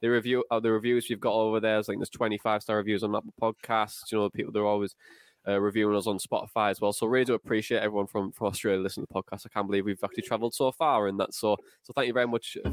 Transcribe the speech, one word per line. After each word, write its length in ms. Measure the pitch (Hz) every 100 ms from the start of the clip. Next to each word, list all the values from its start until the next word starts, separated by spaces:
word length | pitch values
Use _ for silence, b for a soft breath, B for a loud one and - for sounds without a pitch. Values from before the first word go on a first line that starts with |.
the 60 | 117
review, 360 | 120 120 123 117
uh, 100 | 113
the 100 | 113
reviews 380 | 110 117 120 -
you've 120 | 107
got 120 | 120
over 260 | 110 110 110
there, 180 | 110 107
there's, 120 | 101
like, 80 | 101
there's 140 | -
twenty-five 500 | - 113 104 113 107
star 140 | - 107
reviews 260 | 101 101
on 140 | 107 104
Apple 160 | 110 -
Podcasts. 720 | 113 110 - 113 104 - -
You 60 | 110
know, 100 | 104
people, 240 | - 104
they're 140 | 107 104
always, 280 | 104 101 - B B B B -
uh, 100 | 101
reviewing 380 | 101 107 104 104
us 100 | 101
on 120 | 95
Spotify 520 | - 107 - 113 104
as 120 | 95
well. 100 | 104
So 140 | 104 113
really 180 | 127
do 80 | 127
appreciate 460 | 113 - 113 - 117
everyone 300 | 107 104 98
from, 220 | 107 98
from 160 | - 107
Australia 340 | 95 107 95
listening 240 | 95 - -
to 60 |
the 80 | 95
podcast. 240 | - 101 -
I 20 |
can't 120 | 107 101
believe 200 | 101 98
we've 180 | 98
actually 200 | 101 -
travelled 280 | - 110 117
so 180 | - 131
far 380 | - 156 123 101
in 80 | 98
that. 160 | -
So, 240 | - 110 101 b b
so 120 | -
thank 140 | - 123
you 40 |
very 140 | 120 120
much 320 | 117 - - -